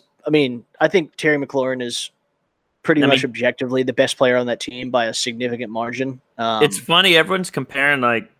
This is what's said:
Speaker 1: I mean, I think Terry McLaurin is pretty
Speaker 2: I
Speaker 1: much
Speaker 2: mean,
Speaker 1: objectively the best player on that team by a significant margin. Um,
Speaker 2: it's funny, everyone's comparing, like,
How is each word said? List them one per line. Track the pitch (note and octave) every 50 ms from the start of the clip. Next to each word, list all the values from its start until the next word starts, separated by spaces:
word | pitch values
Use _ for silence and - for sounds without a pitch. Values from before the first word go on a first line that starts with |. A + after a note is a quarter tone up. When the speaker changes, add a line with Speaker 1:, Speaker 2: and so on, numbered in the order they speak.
| - _ _ _ -
Speaker 1:
I | D3+
mean, | D3+ D3+ C#3+ B2+ B2 A#2 - _ _ -
I | D#3 D#3
think | G3+ F#3+ D#3 - _
Terry | - - D#3 D3+ C#3+
McLaurin | C#3 B2 - C#3 B2+ C3 C3 B2+
is | B2 A#2+ A#2+ - - - _ _ _ _ _ _ _ _ _ _ _ _ _ _
pretty | - - D#3+ D3+
Speaker 2:
I | C#3
Speaker 1:
much | C3 C#3 C3
Speaker 2:
mean, | C3+ B2+
Speaker 1:
objectively | A2+ A2+ A#2+ B2 A#2+ - C3+ B2 B2+ C3
the | C3 B2+ B2
best | - C3 B2 - -
player | C#3 B2+ B2
on | B2+ B2
that | A#2+ A#2 -
team | - - B2 B2 B2+ B2+
by | B2 B2 A#2
a | A2+ A2
significant | - - B2+ A#2 A2+ B2 B2 A#2+ A#2 B2 G#2
margin. | A2+ A2+ A#2 A#2 A#2 A#2+ C3 C3+ C3 C3 _ _ _
Um, | - A#2 A2+ A2+ G#2+
Speaker 2:
it's | A2 - G2 -
funny, | - - E3 F3 F#3 F#3+ E3+
everyone's | D#3+ E3 E3+ F#3+ F#3 F#3 -
comparing, | - - C3 - - C#3 C#3 D3 C#3+ C3+
like, | B2 A#2+ A#2 A2+ - - _